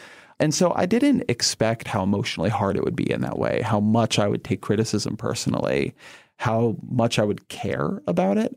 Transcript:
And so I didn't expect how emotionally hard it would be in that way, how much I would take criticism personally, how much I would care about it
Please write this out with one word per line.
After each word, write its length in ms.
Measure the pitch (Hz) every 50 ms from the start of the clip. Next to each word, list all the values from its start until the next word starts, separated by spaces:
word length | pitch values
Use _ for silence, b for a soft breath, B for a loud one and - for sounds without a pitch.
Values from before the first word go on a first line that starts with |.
| B B B B B B B B
And 140 | - 156 147
so 200 | - 185 170 -
I 100 | - -
didn't 380 | 180 226 247 277 294 262 - - -
expect 580 | 117 - - - - - 113 110 117 - -
how 160 | - - 101 95
emotionally 460 | 98 101 101 117 - - - 82 104
hard 260 | 113 - 104 98 -
it 60 | - -
would 120 | - -
be 140 | - - -
in 120 | - 58
that 180 | 64 - - -
way, 220 | - - - -
how 180 | - 104 107 104
much 400 | 104 107 110 117 113 - - -
I 80 | 104
would 160 | 104 113 113 -
take 180 | - 104 -
criticism 540 | - - 104 104 110 - - 104 - - -
personally, 800 | - 117 - - - - - - - - - 65 71 69 - - B B B B B B B B
how 380 | B - 120 113 113 120 117 101 - - -
much 280 | 127 123 117 113 - -
I 40 | 107
would 240 | 104 98 - -
care 540 | - - - - 95 - - 71 - 196 - -
about 300 | - 175 180 180 190 202
it 160 | 214 226 - -